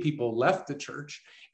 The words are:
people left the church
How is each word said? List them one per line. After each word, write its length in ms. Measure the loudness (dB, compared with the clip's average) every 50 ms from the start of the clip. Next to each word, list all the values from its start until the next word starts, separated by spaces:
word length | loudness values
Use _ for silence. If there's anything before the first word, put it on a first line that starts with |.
people 340 | 4 0 0 2 0 0 4
left 300 | 4 4 4 4 2 -2 -6
the 60 | -8
church 480 | -8 -6 -10 -10 -10 -10 -12 -14 -16 _ -20 -20 -20 -12 0